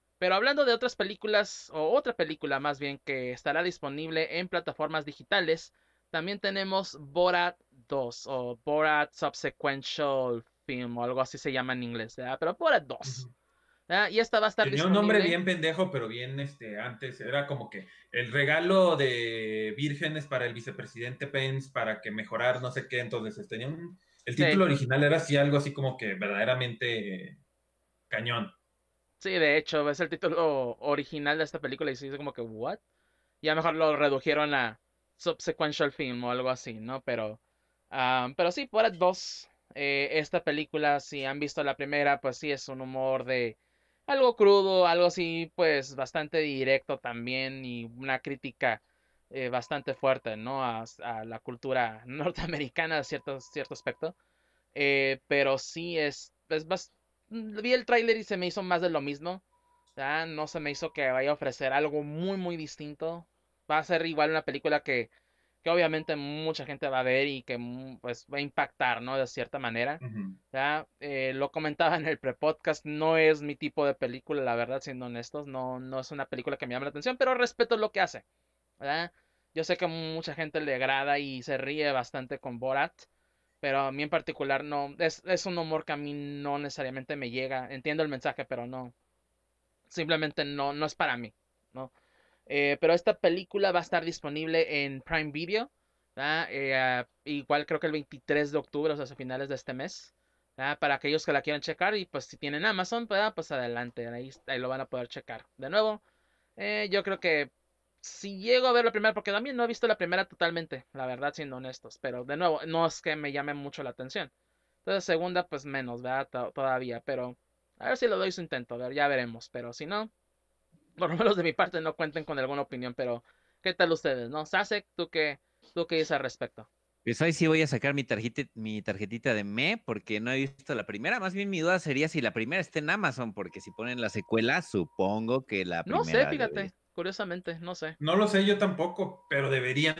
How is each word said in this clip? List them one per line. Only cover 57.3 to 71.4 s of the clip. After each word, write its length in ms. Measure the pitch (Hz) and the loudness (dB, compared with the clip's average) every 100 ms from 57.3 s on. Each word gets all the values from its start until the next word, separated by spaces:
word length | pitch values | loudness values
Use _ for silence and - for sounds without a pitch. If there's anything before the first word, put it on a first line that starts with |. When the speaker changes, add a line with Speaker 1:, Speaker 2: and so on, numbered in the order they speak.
| 226 214 208 233 | -10 -8 -4 2
Speaker 1:
el 120 | 247 233 | 2 6
tráiler 320 | 240 226 220 | 4 6 2
y 60 | |
se 140 | 208 190 | 2 -2
me 100 | 180 | -2
hizo 160 | 202 | -2
más 180 | 185 175 | 2 2
de 80 | 175 | 4
lo 120 | 156 | 0
mismo, 420 | 139 143 170 185 _ _ _ _ _ - | -2 -6 -6 -8 _ _ _ _ _ -6
¿verdad? 320 | 135 156 165 | -2 0 -2
No 200 | 151 151 | -4 -4
se 120 | 170 | -4
me 120 | 147 | -4
hizo 200 | 139 160 | -4 -6
que 180 | - 131 | 0 2
vaya 200 | 131 139 | 2 2
a 20 | |
ofrecer 400 | 147 139 - 135 | 2 -2 -2 0
algo 300 | 139 151 147 | 2 2 0
muy, 340 | 147 156 185 190 | -4 -4 -2 -2
muy 200 | 180 165 | -4 -4
distinto. 680 | 151 - 147 147 160 170 - _ _ _ - | -8 -10 -12 -6 -6 -6 -12 _ _ _ 0
Va 100 | 151 | 0
a 40 | |
ser 220 | 156 165 170 | 2 0 2
igual 260 | 151 151 | 4 4
una 120 | 156 | 4
película 380 | 143 139 151 147 | 0 -2 2 2
que, 260 | - 127 113 _ _ _ _ _ | 2 0 -2 _ _ _ _ _
que 60 | 165 | 2
obviamente 460 | 170 160 156 156 151 | 4 4 2 -2 -4
mucha 500 | 143 151 160 156 139 | -4 -4 -4 -4 -6
gente 240 | 139 143 | -4 0
va 100 | 131 | 2
a 20 | |
ver 240 | 127 131 143 | 4 4 4
y 160 | 135 | -2
que, 140 | - 120 | -6 -6
mm, 420 | 120 127 131 123 | -6 -8 -12 -10
pues, 240 | 123 120 - | -8 -8 -8
va 40 | 143 | -6
a 20 | |
impactar, 600 | 143 - 135 - 127 113 | -4 -2 -2 0 0 0
¿no? 160 | 123 135 | -2 -2
De 100 | 127 | -2
cierta 320 | - 120 139 | -2 -6 -4
manera. 400 | 123 113 127 151 | -2 0 0 -2
Speaker 2:
Ujú. 340 | 127 107 95 95 _ | -8 -8 -8 -10 _
Speaker 1:
¿Verdad? 360 | 131 143 156 - _ | -2 0 0 -4 _
Eh, 340 | 143 135 131 | -6 -2 -2
lo 160 | 135 | 0